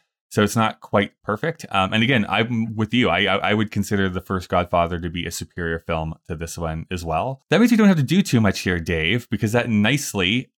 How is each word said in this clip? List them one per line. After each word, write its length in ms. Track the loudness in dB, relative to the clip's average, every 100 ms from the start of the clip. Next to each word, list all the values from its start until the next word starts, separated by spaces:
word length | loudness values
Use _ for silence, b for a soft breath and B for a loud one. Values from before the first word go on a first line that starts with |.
| _ _ _
So 140 | 0
it's 120 | 2 2
not 240 | 0 -2
quite 320 | -2 0 0 -4
perfect. 420 | -6 -4 -4 -8 -4
Um, 200 | -2 0
and 120 | 2
again, 220 | 2 2 0
I'm 460 | 0 0 -2 -4 -2
with 180 | 0
you. 160 | 2 2
I, 120 | 2
I, 260 | 2 0 2
I 40 |
would 160 | 0 0
consider 380 | -2 -2 0 0
the 140 | -2
first 260 | -4 -6 -2
Godfather 480 | -2 2 0 0 -2
to 100 | -6
be 160 | -8 -8
a 60 |
superior 480 | -10 -12 -8 -6 -6
film 340 | -4 -4 -4 -8 -10
to 80 | -10
this 220 | -10 -8
one 280 | -6 -6 -8
as 140 | -8
well. 380 | -4 -4 -4 -8 _
That 100 | 2
means 120 | 4
we 40 | 6
don't 140 | 6
have 80 | 4
to 60 |
do 180 | 2 2
too 180 | 2 2
much 220 | 2 0
here, 180 | -2 -2
Dave, 480 | -2 0 0 -2 -2
because 220 | -4 0
that 180 | 0 0
nicely 840 | 2 2 0 -2 -2 0 0 -4